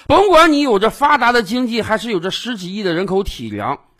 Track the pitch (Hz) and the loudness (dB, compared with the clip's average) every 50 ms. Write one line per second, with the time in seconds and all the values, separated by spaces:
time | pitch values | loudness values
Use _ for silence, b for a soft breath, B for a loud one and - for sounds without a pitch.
0 | B B 277 349 403 415 349 311 330 339 294 285 294 269 220 190 202 220 - - | B B 4 4 4 6 6 6 6 6 4 2 2 2 2 2 2 0 -2 0
1 | 277 285 294 269 247 233 247 240 220 170 233 247 254 226 226 226 208 - 214 214 | 0 2 2 2 2 2 2 2 0 0 -2 -4 -2 -2 -2 -4 -2 -2 -2 -4
2 | 214 240 220 175 160 190 180 - - 226 247 196 180 175 190 214 208 180 165 165 | -4 -4 -4 -4 -4 -4 -8 -6 -8 -8 -10 -8 -10 -10 -8 -6 -4 -2 -2 -2
3 | 196 190 185 190 202 - - - 120 110 101 101 101 120 143 - _ _ _ _ | -2 -2 -2 -2 -4 -4 -8 -12 -12 -10 -8 -6 -6 -6 -6 -8 _ _ _ _